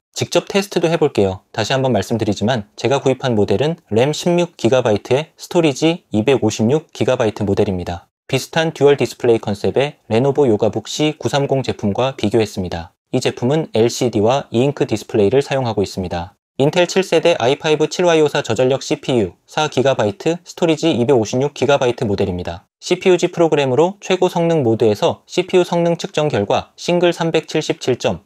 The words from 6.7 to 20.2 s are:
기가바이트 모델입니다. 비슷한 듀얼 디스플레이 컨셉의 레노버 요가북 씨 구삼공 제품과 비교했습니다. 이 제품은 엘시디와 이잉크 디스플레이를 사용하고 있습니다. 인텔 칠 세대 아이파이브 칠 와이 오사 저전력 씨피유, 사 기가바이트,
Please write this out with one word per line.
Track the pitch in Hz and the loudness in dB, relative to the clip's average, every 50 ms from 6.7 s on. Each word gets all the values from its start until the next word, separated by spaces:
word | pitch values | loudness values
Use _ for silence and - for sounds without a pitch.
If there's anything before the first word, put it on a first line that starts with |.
| 139 160 156 _ - | 0 0 -2 _ -6
기가바이트 | - 113 117 127 123 120 107 104 - | -4 -2 0 0 0 0 -2 -2 -2
모델입니다. | 110 98 98 98 104 101 95 90 87 87 87 87 - _ _ _ _ - | -2 -2 0 0 0 0 -2 -4 -6 -8 -8 -10 -12 _ _ _ _ -6
비슷한 | - 131 - - - 160 160 165 | -4 -4 -4 -4 -2 -2 -2 -2
듀얼 | 156 - 139 143 143 135 | 0 2 4 4 4 4
디스플레이 | 127 117 - - - 123 113 110 | 2 -2 -4 -2 0 2 2 2
컨셉의 | - - 101 - - 101 92 120 135 147 - _ _ - | 0 -4 -6 -2 -2 -2 0 0 0 -2 -4 _ _ -2
레노버 | 110 113 131 139 135 147 143 127 | 0 0 2 2 2 2 2 2
요가북 | 107 101 - 107 98 110 - - | 2 2 0 0 -2 -4 -8 -8
씨 | - - 151 156 151 - | -4 -2 -2 -2 -2 -2
구삼공 | - 113 - 143 143 139 135 135 123 | -4 -4 -2 -2 -2 0 -2 -2 -2
제품과 | - 104 - - 104 98 - 123 131 135 - | -4 -6 -4 -4 -4 -2 0 -2 -2 -4 -4
비교했습니다. | - 104 98 117 110 101 - - 95 87 90 87 85 - _ _ _ _ - | -4 -2 0 0 0 0 -2 -6 -8 -6 -8 -10 -10 -12 _ _ _ _ -4
이 | 131 | -2
제품은 | - 127 - - 120 123 147 160 160 - - | -2 -2 -4 -2 -2 -2 0 0 -2 -2 0
엘시디와 | 110 113 120 117 - 135 120 110 110 101 110 127 139 - - | 2 2 2 0 0 -2 -2 0 2 2 2 2 0 -2 -2
이잉크 | - 117 123 143 147 - 147 | 0 0 0 0 0 -2 -2
디스플레이를 | - 113 107 - - - 117 101 101 107 135 | -2 -4 -6 -6 -2 0 2 2 4 4 2
사용하고 | 139 - 143 135 131 117 110 107 | 0 0 -2 -2 -2 -2 -2 -2
있습니다. | 98 - - - 95 87 90 87 87 95 - _ _ _ _ - | -4 -4 -4 -6 -8 -6 -6 -8 -10 -10 -14 _ _ _ _ 0
인텔 | 131 151 - 175 175 | 0 2 2 2 0
칠 | 170 - 190 | 2 2 0
세대 | 185 - - 165 151 170 170 - | 0 2 2 2 4 4 2 2
아이파이브 | - 120 143 - - 160 156 147 156 151 | 2 0 0 0 0 0 0 2 0 0
칠 | - - 180 | 0 0 2
와이 | 175 165 160 | 4 4 4
오사 | 156 143 - 151 139 | 4 2 2 -2 -2
저전력 | - 113 98 127 127 139 135 - | -2 0 0 2 2 2 0 -2
씨피유, | - 147 143 - - 135 120 104 87 - _ _ _ | -4 -6 -4 -2 0 0 0 0 0 -4 _ _ _
사 | - - 156 151 | -4 -4 -4 -2
기가바이트, | - - 120 139 131 - 117 104 101 - | 0 0 2 2 2 0 0 -2 -2 -2